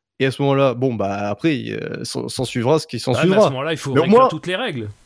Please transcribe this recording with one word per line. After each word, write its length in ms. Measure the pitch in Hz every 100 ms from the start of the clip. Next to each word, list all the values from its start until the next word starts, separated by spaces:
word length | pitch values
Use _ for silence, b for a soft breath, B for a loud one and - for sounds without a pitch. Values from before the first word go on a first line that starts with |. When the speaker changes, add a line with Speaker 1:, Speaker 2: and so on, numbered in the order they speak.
| _ -
Speaker 1:
et 60 | 131
à 60 |
ce 100 | -
moment-là, 320 | 139 139 139
bon, 220 | 120 131 113
bah, 340 | 98 101 104
après, 360 | 104 165 135 110
euh, 340 | 107 - -
s'en, 240 | - 127 120
s'en 180 | - 127
suivra 340 | 123 117 156
ce 80 | -
qui 120 | 120
s'en 120 | 131
Speaker 2:
Ouais, 80 | 123
mais 60 | 170
Speaker 1:
suivra. 120 | 196
Speaker 2:
à 100 | 185
ce 40 |
moment-là, 220 | 131 147
il 40 | 160
faut 160 | 139
Speaker 1:
Mais 60 | 131
au 40 |
Speaker 2:
réécrire 160 | 170 226
Speaker 1:
moins 80 | 262
Speaker 2:
toutes 180 | 160 175
les 80 | 185
règles. 340 | 247 135 107 104